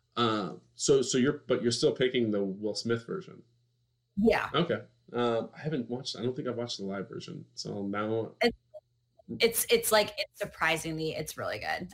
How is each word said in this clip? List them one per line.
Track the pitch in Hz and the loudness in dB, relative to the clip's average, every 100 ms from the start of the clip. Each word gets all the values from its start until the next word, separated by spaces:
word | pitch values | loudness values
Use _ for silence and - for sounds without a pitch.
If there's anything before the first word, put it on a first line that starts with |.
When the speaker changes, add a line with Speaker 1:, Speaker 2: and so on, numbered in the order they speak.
| _ - | _ 0
Speaker 1:
Uh, | 117 107 92 - - | 2 2 -2 -8 -16
so, | - - 139 | -2 4 6
so | 120 131 | 6 4
you're, | 127 147 - | 4 2 0
but | 123 | 0
you're | 120 | 2
still | 117 151 | 4 2
picking | - 127 127 117 | 4 2 2 2
the | 104 | 2
Will | 98 95 107 | 0 -2 -4
Smith | 104 - 117 - | -4 -2 -2 -2
version? | 95 87 - - _ _ _ _ _ _ - | -8 -8 -16 -20 _ _ _ _ _ _ 2
Speaker 2:
Yeah. | 220 147 107 | 4 4 2
Speaker 1:
Okay. | 139 170 107 - _ - | 0 2 0 -4 _ -8
Um, | 120 120 117 113 - | 0 2 2 -2 -6
I | |
haven't | 147 151 113 | -4 -4 -2
watched, | 123 - - | -6 -6 -4
I | |
don't | 117 127 | -4 -2
think | 120 | -4
I've | 117 | -4
watched | 120 - | -6 -6
the | |
live | 98 98 90 | -6 -6 -6
version. | - - 95 - | -10 -10 -12 -12
So | - 104 104 101 | -12 -8 -6 -4
now | 101 107 113 110 - | -2 -2 -2 -4 0
Speaker 2:
It's, | 233 - _ - - _ _ _ - 220 | 0 0 _ -20 -20 _ _ _ -14 0
it's, | 233 233 - | 0 0 2
it's | 233 233 | 2 4
like, | 214 208 - | 4 4 -2
it's | 202 - | -8 -6
surprisingly, | 202 - 160 165 165 160 160 | -10 -2 0 0 -2 -4 -4
it's | - 151 - | -4 -8 -6
really | 95 104 | -4 -4
good. | 78 80 180 | -4 -4 -4